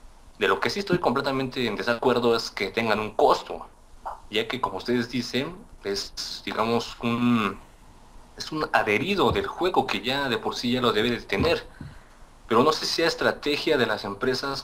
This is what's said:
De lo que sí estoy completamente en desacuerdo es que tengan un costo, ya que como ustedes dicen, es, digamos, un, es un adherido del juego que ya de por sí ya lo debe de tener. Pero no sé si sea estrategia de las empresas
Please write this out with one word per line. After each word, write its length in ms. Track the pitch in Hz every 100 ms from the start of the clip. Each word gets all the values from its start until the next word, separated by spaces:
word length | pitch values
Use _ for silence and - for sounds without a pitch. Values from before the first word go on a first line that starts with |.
| - - - -
De 80 | 98
lo 120 | 95
que 120 | 120
sí 80 | 208
estoy 180 | 196 180
completamente 720 | - 131 135 135 135 131 117
en 80 | 101
desacuerdo 600 | - 117 127 120 120 117
es 140 | -
que 220 | - 98
tengan 280 | 113 113 104
un 120 | 107
costo, 560 | - 135 190 - 82 - - - - - - -
ya 160 | 107 117
que 120 | 123
como 180 | - 95
ustedes 300 | - 123 117
dicen, 480 | 127 120 120 151 180 - -
es, 580 | 101 98 - - - -
digamos, 540 | - - 113 117 - -
un, 580 | 120 117 120 117 101 - - - - - - - - -
es 160 | -
un 140 | 156 156
adherido 580 | - 107 104 180 196 127
del 140 | 98 98
juego 400 | - 180 185 123
que 160 | 101
ya 260 | 110 139 139
de 100 | 110
por 160 | 113 -
sí 160 | 120
ya 100 | 123
lo 100 | 123
debe 200 | 104 117
de 100 | 117
tener. 460 | - 101 156 170 - - - - - - - - -
Pero 160 | 113
no 100 | 147
sé 140 | 156 -
si 80 | -
sea 120 | 165
estrategia 680 | 160 123 - 147 143 - 147
de 80 | 110
las 180 | 104
empresas 600 | 104 98 127 127 139 139